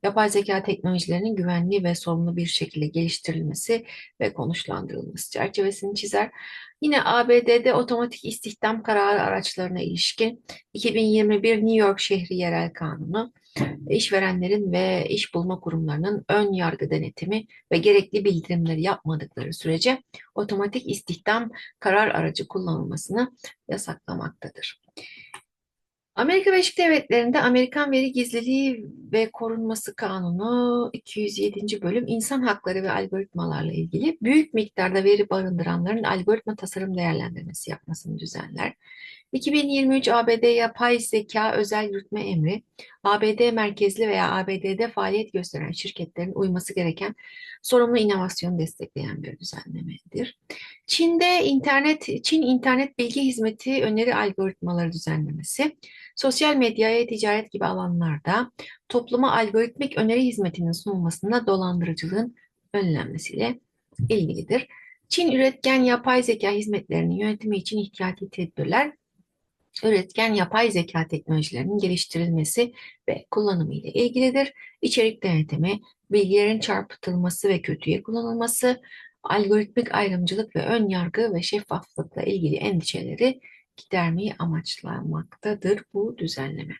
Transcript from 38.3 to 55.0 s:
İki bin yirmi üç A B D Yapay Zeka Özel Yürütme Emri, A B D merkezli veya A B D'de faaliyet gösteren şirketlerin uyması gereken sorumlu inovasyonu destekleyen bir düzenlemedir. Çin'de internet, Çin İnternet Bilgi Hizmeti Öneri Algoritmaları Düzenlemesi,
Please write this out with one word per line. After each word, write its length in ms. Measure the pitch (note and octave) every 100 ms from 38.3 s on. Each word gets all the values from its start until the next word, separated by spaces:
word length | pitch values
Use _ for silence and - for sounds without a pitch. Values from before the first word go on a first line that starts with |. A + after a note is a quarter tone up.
| - - - - - _ - - - _
İki 200 | C4 C#4+
bin 160 | D4 C#4
yirmi 300 | C#4 C4+ C4+
üç 100 | C4+
A 180 | A#3 A#3
B 160 | A3+
D 60 | A#3+
Yapay 520 | A#3 A#3 A#3 A#3+ A#3+
Zeka 520 | A#3 A3 G#3+ A3+ G#3+
Özel 360 | - G#3 G#3+ G#3+
Yürütme 420 | G3 G3+ G#3 -
Emri, 320 | F3 D3+ G#3+ _ - - _
A 180 | G3+ G#3
B 180 | G#3+ G#3+
D 120 | A#3+
merkezli 580 | A3+ G#3 G3+ G3+ G3 A3
veya 240 | G3 F3+
A 140 | F#3+ F#3+
B 160 | F#3+
D'de 260 | G3 F#3+ A#3
faaliyet 440 | A3+ F#3+ G3+ A3
gösteren 400 | F#3+ F3 D3+ D#3
şirketlerin 600 | E3 G3+ - E3 - F3+
uyması 400 | F#3 G3 F3+ -
gereken 400 | - E3+ E3 G3+ G#3+ - - - -
sorumlu 360 | - B3 A#3+ A#3+
inovasyonu 600 | G#3 G3 F#3 - F3 F3
destekleyen 640 | D#3+ - - - D3+ D#3
bir 160 | C#3 -
düzenlemedir. 1000 | - - - - E3+ D3+ _ - B3+ - _ - - - -
Çin'de 580 | - E4 E4+ F4 F4+
internet, 800 | - C#4 C#4+ C#4 D4 D#4 - -
Çin 180 | - D#4+
İnternet 560 | B3+ B3+ C4 B3+ C#4 -
Bilgi 240 | A#3+ C4+
Hizmeti 600 | C4+ A#3+ A3 A3 B3+ C4+
Öneri 300 | A3 G#3+ A#3
Algoritmaları 800 | A3+ G#3 G3 F#3+ F#3 F3 F3 E3+
Düzenlemesi, 840 | E3